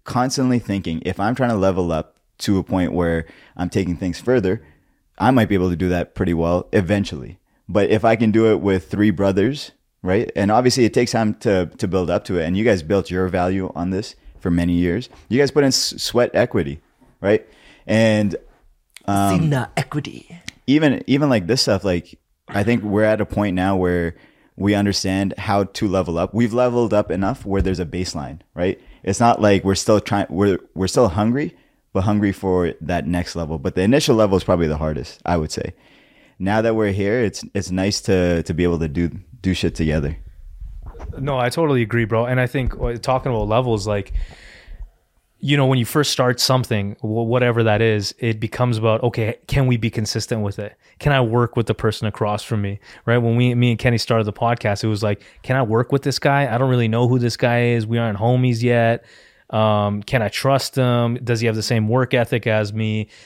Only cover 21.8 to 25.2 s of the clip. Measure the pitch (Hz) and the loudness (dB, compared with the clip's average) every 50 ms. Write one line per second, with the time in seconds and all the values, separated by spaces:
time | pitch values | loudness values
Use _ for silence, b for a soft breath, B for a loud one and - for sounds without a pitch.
21.8 | - 98 90 87 - - - - _ _ _ _ _ - - 101 101 110 120 113 | 0 0 -2 -2 -2 -8 -16 -20 _ _ _ _ _ -8 -4 -2 0 0 0 0
22.8 | 98 104 98 104 110 107 107 104 107 - - - 104 104 90 90 90 98 98 92 | 0 0 0 2 2 2 2 0 -2 -4 -2 -2 -2 0 0 0 0 0 0 2
23.8 | 92 90 90 87 82 85 82 b b b b b b b b - 95 101 104 101 | 0 0 0 0 -2 -2 -6 b b b b b b b b -2 0 2 2 2
24.8 | 101 101 95 - - 95 95 95 | 2 0 0 -2 -2 -2 -2 0